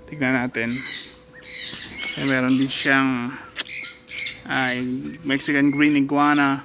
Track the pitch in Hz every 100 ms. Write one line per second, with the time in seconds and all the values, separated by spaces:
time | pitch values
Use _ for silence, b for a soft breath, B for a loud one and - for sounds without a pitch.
0 | - 151 131 131 127 117 117 120 - -
1 | - - - - - - - - - -
2 | - - 139 131 127 131 135 - 147 135
3 | 135 127 120 B B - - - - -
4 | - - - - - 135 127 123 127 127
5 | 147 - 143 135 - 143 143 139 147 143
6 | 135 143 147 147 139 139